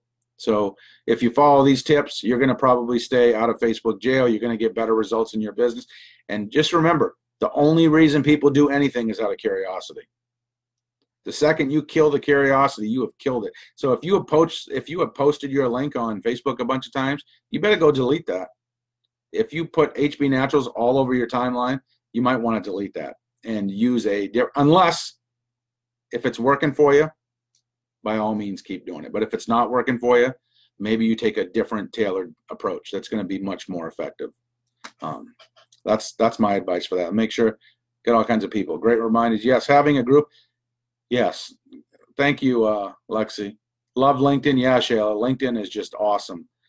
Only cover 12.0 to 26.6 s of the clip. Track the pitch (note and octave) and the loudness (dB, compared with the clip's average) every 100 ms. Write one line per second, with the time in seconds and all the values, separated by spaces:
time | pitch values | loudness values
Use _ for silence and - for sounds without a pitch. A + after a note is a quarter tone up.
12 | D3+ C#3+ - C#3+ C#3 C3+ C3+ - G#2+ B2+ | 2 2 2 2 4 4 2 0 -4 -2
13 | A2+ _ C#3 B2 G2+ - - - C#3 A#2+ | -4 _ -4 -4 -6 -12 -20 -4 -2 0
14 | E3 G3 - D#3 D#3+ - - C3 B2 E3+ | 0 -2 2 2 2 -2 -8 -8 -6 -6
15 | C3 - C#3+ C#3+ C#3 C3+ C3 A#2+ C#3+ C3 | -4 0 0 0 -4 -2 0 -2 -4 -4
16 | A#2 G#2 A#2 B2 C#3 B2 A#2+ C3 - C#3 | -4 -4 -4 -4 -4 -4 -4 -4 -4 -4
17 | C3+ D3 - _ - - G#3 G#3 D#3+ C3+ | -4 -4 -10 _ -10 -2 0 4 2 2
18 | B2 D#3 - F#2 F#2 _ _ _ _ _ | 0 -2 -4 -8 -8 _ _ _ _ _
19 | _ _ _ F2 A2+ D#3 D#3+ - D3 - | _ _ _ -4 -4 -4 -4 0 0 0
20 | D3 - C#3+ C3 C3+ D3 A#2+ - A#2+ C3+ | -2 0 0 2 2 0 -2 -2 0 2
21 | C3 B2+ A#2 B2 B2 B2 B2 C3+ _ _ | 2 0 -2 -2 -2 -2 -4 -4 _ _
22 | _ A#2 B2 B2+ A2+ A2 F#2 F#2+ G2 E2+ | _ -2 0 0 -2 -4 -4 -8 -8 -10
23 | C#2+ - _ _ A2 A2 G2 G2 A#2+ B2 | -12 -14 _ _ -8 -6 -4 -2 0 0
24 | G#2+ G2+ G2 A2+ B2 - C#3+ F3 E3+ E3 | -2 -4 -2 -2 -2 2 4 6 4 0
25 | - - _ _ _ _ _ _ _ _ | -8 -16 _ _ _ _ _ _ _ _
26 | - - C3 A2+ A#2+ C#3 | -12 -6 -6 -2 0 0